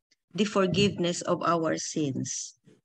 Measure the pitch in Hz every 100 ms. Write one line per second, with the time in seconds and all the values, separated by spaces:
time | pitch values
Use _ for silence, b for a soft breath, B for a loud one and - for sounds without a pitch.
0 | _ _ _ 170 208 208 190 170 202 165
1 | 175 175 - 170 - 170 160 160 - -
2 | 147 127 131 - - - _ _